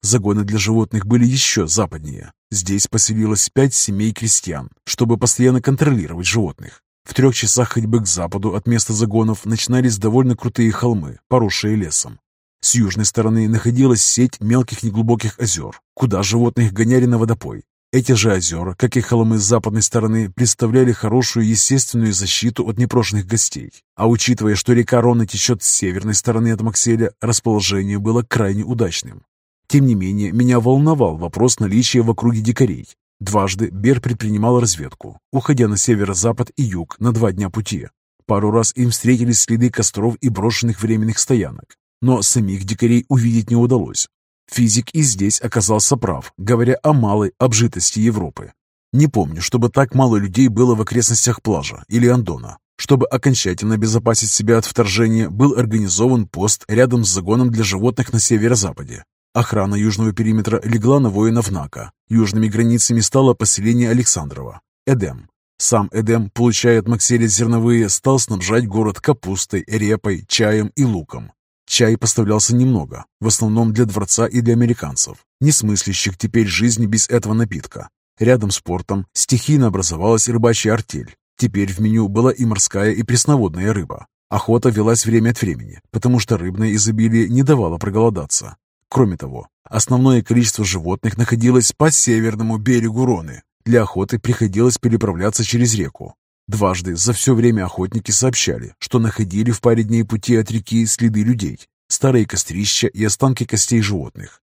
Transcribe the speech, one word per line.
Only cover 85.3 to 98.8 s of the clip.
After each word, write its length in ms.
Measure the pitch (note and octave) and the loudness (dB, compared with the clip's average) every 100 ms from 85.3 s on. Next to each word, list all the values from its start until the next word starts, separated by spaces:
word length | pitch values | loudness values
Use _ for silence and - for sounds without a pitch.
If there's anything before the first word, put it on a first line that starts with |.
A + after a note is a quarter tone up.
| A2+ | 0
времени, 380 | G#2 C2+ G#1+ F2 _ | -2 -4 -10 -20 _
потому 260 | A2+ B2 B2 | -4 0 0
что 200 | - G#2 | 0 -2
рыбное 360 | F2 F#2 A2 | -2 -2 -2
изобилие 560 | G#2+ A2+ G#2+ A2+ A2+ G#2 | 0 0 2 2 2 2
не 140 | A#2+ | 2
давало 340 | C3+ D3 F#2 E2 | 4 2 2 -2
проголодаться. 800 | G2+ G2+ A#2 F#2+ D2 - G#1 - _ _ _ | -2 2 2 0 -6 -6 -8 -18 _ _ _
Кроме 260 | - A#2 E2+ | 0 0 0
того, 320 | C2+ B1+ - _ | -10 -14 -16 _
основное 600 | _ A2 - B2+ C3 B2 | _ -4 0 2 4 4
количество 420 | - A#2 A#2 - G2+ | 2 2 2 -2 -4
животных 520 | F#2 E2 F#2+ A2+ G#2 | -4 -4 -4 -4 -2
находилось 540 | A#2 A#2 A#2+ B2 A#2 | -2 2 4 4 2
по 200 | - D#3 | 0 0
северному 640 | D3+ - A2+ A2+ G#2+ A2+ A2 | 2 2 2 0 -2 -4 -2
берегу 480 | G#2+ B2 A2+ A2 B2+ | 2 2 2 -2 0
Роны. 380 | G#2 D#2+ B1+ _ _ | -2 -4 -16 _ _
Для 200 | - A#2 | 0 2
охоты 340 | G#2+ - G2+ A2+ | 2 -2 -4 -4
приходилось 640 | - B2 A2 F#2+ B2 A#2+ | -2 -2 0 2 0 2
переправляться 640 | A#2+ A2+ G#2 E2+ G2 - | 0 0 0 -2 -4 -2
через 320 | G#2+ A#2 A#2+ G#2+ | -2 0 0 0
реку. 400 | D2+ - - - _ _ - | -4 -8 -20 -20 _ _ -8
Дважды 460 | G#2 G2+ F#2 F2+ E2+ | 0 0 0 -6 -4
за 180 | G#2+ | -2
все 220 | A#2+ - A#2+ | 0 2 4
время 300 | A#2 A2 F#2 | 4 2 -4
охотники 440 | - F#2 A#2 - | -6 -4 -4 -2
сообщали, 640 | - C3+ A#2+ - A#1 A#1 | 0 0 0 -4 -4 -10
что 180 | _ | _